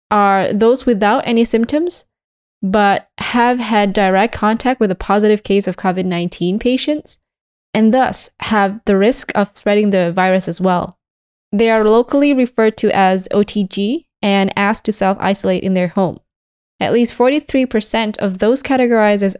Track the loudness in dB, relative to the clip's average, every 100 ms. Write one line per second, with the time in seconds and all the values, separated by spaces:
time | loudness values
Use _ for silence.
0 | _ 2 2 2 0 2 2 2 0 2
1 | 2 0 0 0 2 0 0 -2 -2 -6
2 | -16 _ _ _ _ _ -2 2 2 0
3 | -4 -12 -4 0 0 0 0 0 0 0
4 | 2 2 0 0 -2 0 -2 -2 -2 -2
5 | -2 0 2 0 0 -2 -2 -4 -4 -2
6 | -4 -4 -6 -4 -4 -2 -2 -2 -2 -4
7 | -8 -20 _ _ _ _ _ 0 2 2
8 | 0 -4 -10 -10 -4 0 0 -2 0 2
9 | 2 0 -4 -2 -4 -4 0 2 2 2
10 | 0 0 0 0 -2 -2 -2 0 -4 -12
11 | _ _ _ _ _ 0 2 2 4 2
12 | 2 2 2 2 0 0 0 0 -2 2
13 | 2 0 0 -2 0 -2 -4 -4 -4 -4
14 | -8 _ 0 0 0 0 -2 -2 -4 -2
15 | -2 0 -2 -2 -2 -2 0 0 0 0
16 | -2 -4 _ _ _ _ _ _ -2 0
17 | 0 2 0 0 -2 -2 0 -2 -2 -4
18 | -4 -4 -6 0 0 0 0 0 2 2
19 | 2 2 -2